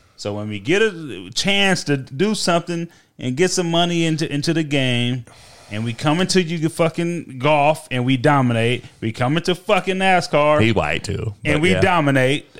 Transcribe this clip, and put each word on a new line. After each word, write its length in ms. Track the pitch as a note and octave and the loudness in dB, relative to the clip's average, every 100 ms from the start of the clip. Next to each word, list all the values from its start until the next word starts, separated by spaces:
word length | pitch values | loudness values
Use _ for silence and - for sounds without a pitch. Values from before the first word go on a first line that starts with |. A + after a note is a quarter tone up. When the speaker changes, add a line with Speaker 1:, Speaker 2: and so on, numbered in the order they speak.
| _ _ | _ _
Speaker 1:
So 180 | G#2 | -8
when 160 | G#2 G#2 | -6 -6
we 100 | G#2+ | -8
get 220 | G2+ F#3+ | -2 2
a 480 | A3 E3+ D3+ F#2 F#2 | 0 -2 -12 -12 -8
chance 500 | A#2 F#3+ G3 G3 F3+ | -4 -2 2 2 0
to 120 | - C#3+ | -2 -4
do 380 | B2+ C#3 G3+ | -4 -4 -2
something 520 | G#3+ - E3+ E3+ E3+ E3+ - _ - | 0 0 -2 -2 -8 -8 -12 _ -10
and 160 | B2+ | -6
get 160 | B2+ F3+ | -2 0
some 200 | F#3 E3+ | 0 0
money 340 | E3+ F3 E3+ | 0 0 0
into, 260 | E3 D#3+ D#3+ | 0 0 -2
into 220 | C#3+ D#3 | -2 -2
the 100 | E3 | -2
game, 600 | D3+ C#3+ B2+ A#2+ A#2+ B2+ A#2 - - - - | 0 0 0 0 0 -4 -8 -20 -20 -20 -12
and 100 | G#2 | -6
we 80 | A#2 | -6
come 280 | A#2+ D3+ D#3+ | -4 -2 0
into 220 | F#3 F#3 | 0 0
you 260 | E3 E3+ D3+ | 0 -2 -4
fucking 680 | - E3 - E3+ E3+ - C3 | 0 -2 0 -4 -4 -10 -4
golf 500 | C#3 D3+ C#3+ D#3 - | 2 4 4 0 -4
and 140 | B2+ B2 | -2 0
we 100 | C3+ | 2
dominate. 680 | C#3+ C#3+ B2+ A2+ A#2 B2 - - | 4 4 4 2 2 0 -6 -8
We 120 | A2+ | -6
come 240 | - B2+ D#3+ | -2 0 0
into 180 | F3 | -2
fucking 420 | F3 - F#3+ F#3 F#3 | -4 0 0 0 0
nascar 680 | F#3+ F3+ E3 D3+ D3+ D3+ | 2 2 2 2 4 4
Speaker 2:
He 100 | A2 | 4
white 320 | F#2+ D2+ E2 | 2 0 -2
too, 300 | - F2+ - - | -4 -6 -6 -6
Speaker 1:
and 120 | - - | -2 0
Speaker 2:
but 40 | |
Speaker 1:
we 100 | E3+ | 2
Speaker 2:
yeah. 80 | F#3 | 2
Speaker 1:
dominate. 640 | - F3 C#3+ C3+ B2+ D3 - | 2 2 2 2 2 0 -6